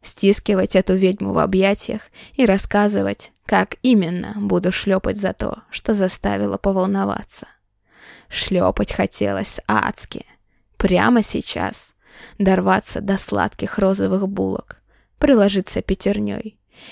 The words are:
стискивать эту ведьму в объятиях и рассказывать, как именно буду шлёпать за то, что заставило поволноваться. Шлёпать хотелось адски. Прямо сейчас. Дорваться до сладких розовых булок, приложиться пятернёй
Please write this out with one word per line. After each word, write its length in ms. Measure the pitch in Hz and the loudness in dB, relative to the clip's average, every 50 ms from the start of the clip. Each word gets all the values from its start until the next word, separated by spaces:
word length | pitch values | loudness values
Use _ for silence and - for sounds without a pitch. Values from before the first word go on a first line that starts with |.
стискивать 720 | _ - - - - 196 202 - - - 208 185 185 208 - | _ -12 -8 2 4 4 4 4 2 0 0 0 0 2 2
эту 200 | 190 185 - 185 | 2 2 4 2
ведьму 380 | 190 190 185 185 208 196 196 190 | 2 4 2 2 0 -4 -2 0
в 60 | - | 0
объятиях 640 | - 185 190 185 190 196 202 - - - - 214 - - _ - - - - | 0 2 2 2 2 2 0 0 -4 -6 -8 -8 -8 -14 _ -20 -20 -20 -2
и 120 | - 262 | 2 2
рассказывать, 880 | 220 190 196 - - - 208 208 208 208 196 196 196 202 _ - - _ _ _ | 4 4 2 0 0 0 2 2 2 2 0 -2 -2 -4 _ -10 -18 _ _ _
как 320 | - - 190 185 - - - _ | 0 0 0 0 0 -6 -2 _
именно 500 | 254 254 208 185 165 175 180 - - 208 | 4 4 6 4 2 -2 -4 -6 -8 -6
буду 360 | 208 202 202 190 180 185 180 185 | -6 -2 0 0 2 2 0 -2
шлёпать 460 | - - - 190 190 - - 196 202 | -2 0 0 0 0 0 -2 -4 -2
за 160 | 202 185 190 | -2 -4 -4
то, 280 | _ - - - - - _ | _ -6 -8 -8 -8 -14 _
что 220 | - - - - 226 | -16 -10 -2 -2 0
заставило 640 | 208 190 185 - - - 202 202 196 208 202 196 | 2 2 0 -2 -2 -4 -2 -2 -2 -2 -4 -4
поволноваться. 920 | 202 _ 202 196 190 185 190 196 196 196 202 196 - 208 - - - - - - _ _ _ _ _ _ _ _ _ - - - - _ _ | -2 _ -2 0 0 0 0 0 0 0 -2 -2 -4 -8 -10 -12 -14 -14 -14 -20 _ _ _ _ _ _ _ _ _ -20 -20 -20 -20 _ _
Шлёпать 640 | - - - - 190 180 170 92 - - - - - | -8 -6 -4 -2 0 2 2 2 0 0 -4 -4 -2
хотелось 680 | - 202 - - - 104 98 98 95 202 - - - - | -2 -2 -4 -2 -2 -2 -2 -2 -4 -4 -6 -8 -10 -4
адски. 580 | - - 107 - - - - - - - - - _ - _ _ _ _ _ _ _ _ | -2 0 0 0 -2 -4 -6 -10 -10 -12 -14 -14 _ -20 _ _ _ _ _ _ _ _
Прямо 460 | _ - 185 185 175 196 220 247 240 208 | _ 0 2 2 4 4 4 4 4 2
сейчас. 720 | - - - - - - - 85 95 - - - - _ _ _ _ - - - - - - | 0 -4 -6 -6 -6 -6 -4 -4 -6 -6 -10 -16 -18 _ _ _ _ -20 -20 -20 -20 -6 0
Дорваться 640 | 202 190 190 185 185 190 185 190 - - - - | 2 2 4 4 4 2 2 2 0 -4 -8 -6
до 160 | - 196 196 | -2 -2 -2
сладких 600 | 196 - - - 202 - 202 - - - 202 - - | -2 -2 -2 -2 0 -2 -2 -2 -6 -8 -6 -2 0
розовых 500 | 196 190 196 196 196 190 190 190 202 190 | 2 2 2 2 0 0 0 0 -2 -2
булок, 540 | 196 196 190 - - - - _ - _ _ _ _ _ _ _ _ _ | -4 -2 -2 -2 -2 -6 -8 _ -20 _ _ _ _ _ _ _ _ _
приложиться 600 | - 285 277 226 202 208 196 196 185 - - 190 | 4 6 6 6 6 4 2 0 -4 -2 -6 -6
пятернёй 760 | 190 - 190 - - 196 202 208 208 208 - - - 214 - _ _ _ _ - - - | -2 -4 -4 -2 0 -2 -2 -2 -2 -6 -6 -8 -10 -12 -14 _ _ _ _ -20 -20 -20